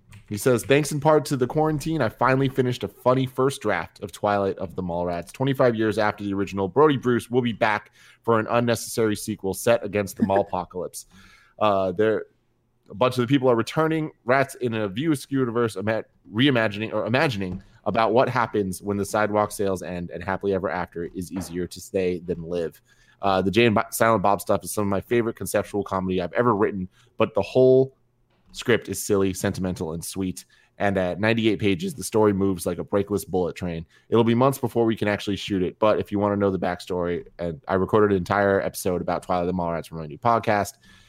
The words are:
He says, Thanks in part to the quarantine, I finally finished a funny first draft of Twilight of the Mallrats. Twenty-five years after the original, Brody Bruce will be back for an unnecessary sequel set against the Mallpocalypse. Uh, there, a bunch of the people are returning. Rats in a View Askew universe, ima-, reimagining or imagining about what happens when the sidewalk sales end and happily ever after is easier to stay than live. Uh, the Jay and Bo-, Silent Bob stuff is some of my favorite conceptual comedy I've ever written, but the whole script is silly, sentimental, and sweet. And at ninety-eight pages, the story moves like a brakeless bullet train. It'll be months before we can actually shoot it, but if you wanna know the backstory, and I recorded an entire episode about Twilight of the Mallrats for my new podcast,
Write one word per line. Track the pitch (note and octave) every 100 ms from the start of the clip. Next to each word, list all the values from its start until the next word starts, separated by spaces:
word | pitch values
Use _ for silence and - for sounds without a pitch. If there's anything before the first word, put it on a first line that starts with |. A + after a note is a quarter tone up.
| _ - -
He | G#2+
says, | C3+ A#2+
Thanks | - C3+ D3+
in | D3+
part | D3+ D#3 D3
to | C#3
the | B2
quarantine, | D3+ D#3 D#3 D#3 D#3+
I | A2+
finally | - B2 C3 C3+
finished | C3 B2 A#2+
a | G2
funny | - B2 B2+ C3
first | - C3 C3+
draft | G#2+ F#2 E2 -
of | G2+
Twilight | - G#2 G2+ G2 -
of | F#2 E2+
the |
Mallrats. | F2+ E2+ F2 E2+ E2+
Twenty-five | - C3 C3 B2+
years | A2 A2 G#2
after | G#2+ -
the | G2+
original, | G2 G2 G2 G2
Brody | G#2+ D#3 C3+
Bruce | A#2 A#2+ -
will | B2
be | A#2+
back | G2+ A2+ G#2 - _ - _
for | - A2+
an | A2
unnecessary | A#2 A#2+ A2+ - - A2 G#2
sequel | - G#2 F#2+
set | F#2 - A#2
against | G#2 G2+ G2 -
the |
Mallpocalypse. | G2 G2 G2 F#2 F2 F2+ D#2+ - - - - - _ -
Uh, | G#2+ G2 F#2+
there, | F2+ A2 G#2 - _ _ _ _ _ _
a |
bunch | G2 B2+ B2
of |
the | A#2+
people | C#3 B2+
are | A#2
returning. | A2+ - D#3+ D#3+ D#3 -
Rats | G#2+ C3+ C3+ -
in | B2
a | A2+ G#2
View | F#2+ D#3+
Askew | C#3+ - C3+
universe, | B2 A2+ A#2 F#2+
ima-, | G#2 A2 - _ -
reimagining | G#2 C#3 B2+ A2 G2+ G#2+
or | G#2+
imagining | F#2+ B2 D#3 G#2 F#2+ F#2 - _
about | - G2 A2+
what | A2 B2
happens | B2 A2+ G#2+ F#2+ F2+
when | G2+ G2+
the |
sidewalk | G2 A2 G#2 G#2 G#2
sales | - G2 F#2+
end | E2 F2+ F2
and | -
happily | F2 F#2+ G2+
ever | F#2+ F2
after | E2+ F2 E2 F2
is | - E2+
easier | F#2+ E2 E2+ F2+
to | -
stay | - G2 F2+ F2+
than | F2 E2+ E2
live. | F2 E2 - _ _ _ _
Uh, | G2 F#2+
the | F#2
Jay | F#2 A#2
and |
Bo-, | G#2+ -
Silent | - A2+ A2+
Bob | G2 G2+
stuff | - G2+
is | F2+
some | -
of | G2+
my | G2
favorite | - A#2+ A2+ -
conceptual | F#2 G#2+ G2 G2+
comedy | F#2+ F#2+ F#2 F#2
I've | F2
ever | - A#2+ G#2
written, | G#2 F#2 F#2 _ _ -
but | -
the | -
whole | G2 B2+ C3 C3 C3 - _ _ _ _ _
script | - - A2+ -
is | F#2+
silly, | - G2+ G2
sentimental, | F#2 G2+ F2+ F#2 F2 E2
and | E2
sweet. | - - F#2+ F2+ - _ _ -
And | G2+ F#2+
at | F2+ F2
ninety-eight | G#2+ A#2 A2 G2
pages, | G2+ F#2 G2
the | G#2
story | - A2 G#2+
moves | F#2+ G2 F2+ -
like | F2
a |
brakeless | E2+ G2+ G2 G2+ -
bullet | F2+ F2
train. | - F#2 E2 E2+ _ -
It'll | A2
be | A#2
months | A#2 C3 C#3
before | A#2+ A#2+
we | A#2 A2
can | G#2
actually | G2+ - G2
shoot | - G2
it, | F2+ -
but | A2 F2
if | F#2+
you | G2+
wanna | G#2 G2+
know | G2+
the | F#2
backstory, | F#2 F2 - F2+ F2 E2+ - -
and | E2+ D#2 -
I |
recorded | F#2+ F#2 A2 G#2
an | G2
entire | F2 G2+ G2+ G2
episode | D2+ - G2 F2+
about | E2+ E2+
Twilight | - F2+ F2
of |
the | F2+
Mallrats | E2+ E2 D#2+
for | E2
my | D#2
new | D2
podcast, | A#2+ A#2 G#2 G#2 G2 - _ -